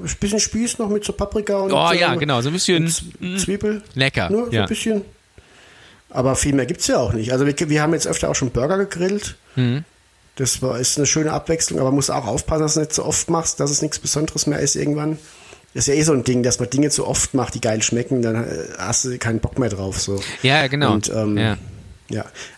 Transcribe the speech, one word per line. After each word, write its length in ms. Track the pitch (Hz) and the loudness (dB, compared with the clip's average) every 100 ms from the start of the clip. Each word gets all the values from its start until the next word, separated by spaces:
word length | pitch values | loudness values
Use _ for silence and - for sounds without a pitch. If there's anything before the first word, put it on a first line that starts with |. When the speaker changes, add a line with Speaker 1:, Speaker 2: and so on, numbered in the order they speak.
| 170 - | -8 -4
Speaker 1:
bisschen 220 | 202 208 | 0 0
Spieß 380 | - 220 233 - | 0 0 -2 -2
noch 80 | 208 | 0
mit 160 | 208 | 0
so 80 | 208 | -2
Paprika 460 | 196 202 220 208 202 | -4 -2 -2 0 0
und 160 | 190 | 0
Speaker 2:
Oh 160 | 143 165 | 0 2
Speaker 1:
so 40 | |
Speaker 2:
ja, 220 | 175 170 160 | 2 2 0
genau, 260 | 151 123 | 0 0
so 60 | 127 | 0
ein 60 | |
bisschen, 320 | 180 - 170 165 | 0 2 2 2
Speaker 1:
und 40 | |
Z-, 140 | 165 - - | -2 -6 -10
Speaker 2:
mm, 180 | 180 190 | -6 -4
Speaker 1:
Zwiebel. 460 | 180 196 214 208 - 131 | -2 -2 -2 -4 -4 -2
Speaker 2:
lecker, 340 | 135 - 90 | 0 0 0
Speaker 1:
Nur 160 | 214 233 | 0 0
so 60 | |
Speaker 2:
ja. 80 | 113 | 0
Speaker 1:
ein 80 | 95 | 0
bisschen. 320 | - 226 208 196 - _ - - - - - - - - | -2 -2 -2 -4 -14 _ -20 -20 -20 -20 -20 -20 -20 -8
Aber 280 | 131 131 127 | 0 2 2
viel 160 | 147 | 2
mehr 120 | 139 123 | 2 0
gibt's 220 | - - | -2 0
ja 120 | 233 | 2
auch 120 | 110 | 2
nicht. 220 | 110 110 | 0 0
Also 120 | 131 143 | 2 2
wir, 80 | 143 160 | 0 2
wir 120 | 151 | 2
haben 100 | 151 | 2
jetzt 160 | 165 - | 2 0
öfter 220 | 160 147 | -2 0
auch 60 | - | 0
schon 160 | 123 | -2
Burger 260 | 117 143 190 | 0 0 0
gegrillt. 580 | 196 170 185 202 - - _ 131 | -2 -2 -2 -2 -6 -12 _ -2
Speaker 2:
Mhm. 260 | 123 135 165 _ _ _ _ - | 0 -2 -6 _ _ _ _ -4
Speaker 1:
Das 240 | 131 - | -2 0
war, 180 | 131 120 | -2 0
ist 180 | 127 - | 0 0
eine 80 | 139 | 2
schöne 280 | 156 156 | 2 0
Abwechslung, 480 | - - 165 - - | 0 0 0 0 0
aber 100 | 131 | 2
muss 180 | 139 135 | 2 2
auch 160 | 135 117 | 0 -2
aufpassen, 360 | 135 - 160 | -2 0 0
dass 140 | 151 156 | 2 0
du 40 | |
nicht 140 | 151 | 0
zu 100 | - | -2
oft 260 | - 147 - | -2 -2 0
machst, 300 | 165 165 - | 0 0 -2
dass 120 | 143 | 0
es 100 | 147 | 0
nichts 180 | 156 - | -2 -4
Besonderes 480 | - 147 160 - - | -2 -2 -2 -2 0
mehr 120 | 143 | 0
ist 180 | 143 - | 0 0
irgendwann. 400 | 147 147 151 156 - - - - _ | 0 0 -2 -4 -8 -20 -20 -20 _
Das 120 | 131 143 | -2 2
ist 40 | |
ja 60 | 143 | 4
eh 40 | |
so 100 | 156 | 4
ein 100 | 135 | 4
Ding, 180 | 123 123 | 2 2
dass 200 | 120 110 | 2 2
man 80 | 120 | 0
Dinge 200 | 135 147 | 2 2
zu 160 | - - | 2 0
oft 280 | 131 - | -2 0
macht, 220 | 135 113 117 | -2 -2 -2
die 60 | |
geil 200 | 113 110 | 0 0
schmecken, 380 | - 117 120 131 | 2 0 0 2
dann, 140 | 117 110 | 2 0
äh, 120 | 110 80 - - | -2 -4 -8 -6
hast 260 | 90 - | -2 0
du 140 | 131 123 | 0 -2
keinen 240 | 117 113 | 0 0
Bock 180 | - - | -2 -2
mehr 80 | 117 | -2
drauf, 300 | 98 95 95 | -2 -4 -4
so. 240 | - 98 - - | -2 -4 -4 0
Speaker 2:
Ja, 240 | 127 147 139 | 2 4 2
genau. 260 | 143 135 | 2 4
Speaker 1:
Und, 160 | 107 - | 2 0
ähm, 240 | 104 107 104 | 0 0 2
Speaker 2:
Ja. 200 | 110 98 - - - - - | 2 -2 -6 -16 -18 -18 -8
Speaker 1:
ja. 160 | 110 - - - | -8 -8 -12 -18